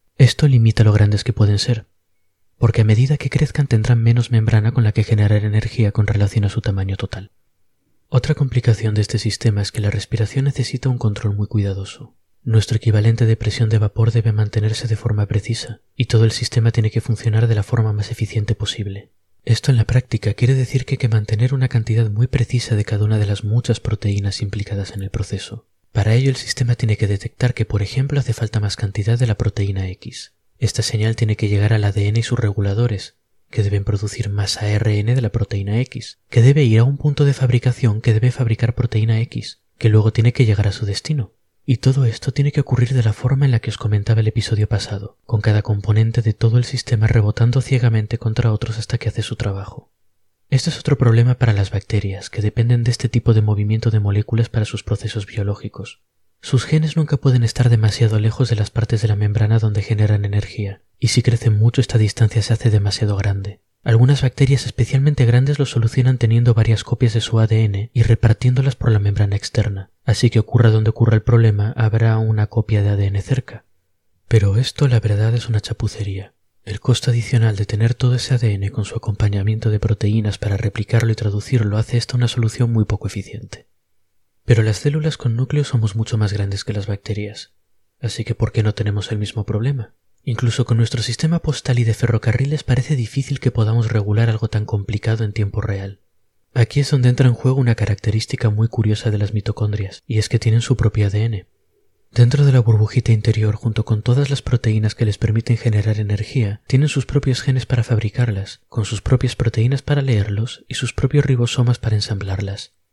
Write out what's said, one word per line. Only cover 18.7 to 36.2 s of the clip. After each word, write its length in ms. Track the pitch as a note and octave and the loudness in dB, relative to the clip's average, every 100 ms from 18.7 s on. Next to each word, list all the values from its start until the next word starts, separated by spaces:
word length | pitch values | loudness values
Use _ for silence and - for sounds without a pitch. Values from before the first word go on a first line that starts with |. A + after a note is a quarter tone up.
| - G2+ G2 - _ _ _ - | -4 -6 -8 -14 _ _ _ -2
Esto 240 | A2+ - | 0 2
en 80 | B2 | 2
la 80 | - | 2
práctica 480 | B2 - A2 G#2+ | 0 0 -4 -2
quiere 180 | - B2 | 0 0
decir 320 | C3+ B2+ C3 | 2 0 -2
que 100 | - | -4
hay 40 | C3+ | -4
que 100 | A#2+ | 0
mantener 460 | A2 G#2+ A2 B2 | 0 0 0 0
una 140 | C3+ B2+ | 0 0
cantidad 420 | A#2+ A2 A2 A2+ | 0 0 0 0
muy 160 | G2+ B2 | 0 0
precisa 500 | - A#2 B2 - G#2 | 0 0 -2 0 -2
de 80 | |
cada 220 | G#2 G#2 G#2+ | 0 0 0
una 100 | G#2+ | 0
de 80 | |
las 200 | G2+ G2+ | 0 -2
muchas 360 | G#2 A#2 - A2 | 0 -2 0 -2
proteínas 640 | - G#2 G#2 G2+ G2 - | -2 -2 -2 -2 -2 -4
implicadas 500 | G2+ G#2 G2 G2+ F#2+ | -6 -6 -6 -6 -6
en 100 | G#2 | -8
el 60 | G2 | -6
proceso. 580 | - F#2+ F#2+ - A2 _ _ _ | -6 -4 -6 -8 -16 _ _ _
Para 200 | A2 G#2 | -2 2
ello 160 | A#2 C3+ | 2 2
el 80 | C3 | -2
sistema 380 | - - A#2+ | -6 -4 -2
tiene 240 | A#2 A2 G#2+ | 0 0 0
que 80 | G2+ | 0
detectar 480 | G2+ - - B2 | -2 -6 -2 -2
que, 100 | - | -2
por 160 | G#2+ G2+ | -4 -4
ejemplo, 400 | G2 C3 C#3 C#3+ | -4 -4 -2 -2
hace 140 | B2 | -4
falta 260 | A2+ A2 A2 | -4 -4 -4
más 160 | G2+ - | -4 -4
cantidad 420 | G2 G#2 G2+ A#2+ | -6 -4 -2 0
de 80 | B2 | 0
la 120 | G#2 | 0
proteína 500 | G2+ - G2+ F#2+ F#2+ | -2 -2 -4 -4 -6
X. 460 | F2+ - - - _ _ - | -10 -14 -16 -20 _ _ -4
Esta 240 | A2+ - | -4 -2
señal 340 | - G#2+ A2 A2+ | -4 -2 -2 0
tiene 200 | A2 G#2+ | -2 0
que 120 | G#2 | 0
llegar 240 | G2+ G#2 | 2 2
al 120 | A2 | 2
A 80 | G#2 | 0
D 160 | G2+ G2+ | 0 0
N 120 | A2 | 0
y 20 | |
sus 160 | A#2 A#2 | 0 -2
reguladores, 760 | G#2 G2 G2+ G2+ A#2+ G2 - _ _ _ _ | -2 -2 -2 0 -2 -2 -10 _ _ _ _
que 120 | - | -2
deben 220 | G2+ G2+ | 0 0
producir 460 | G2+ G2+ G#2+ - G#2 | -2 -4 -4 -6 -6
más 320 | G2+ G2+ - | -4 -4 -4
A 60 | G#2 | -2
R 300 | G#2+ G#2+ G#2 | 0 0 0
N 160 | G#2 | 0
de 60 | B2+ | 0
la 100 | A2+ | 0
proteína 480 | A2 G#2+ G2+ G2 A2 | -2 -4 -4 -2 -2
X, 380 | B2+ A#2+ - - | -4 -8 -16 -20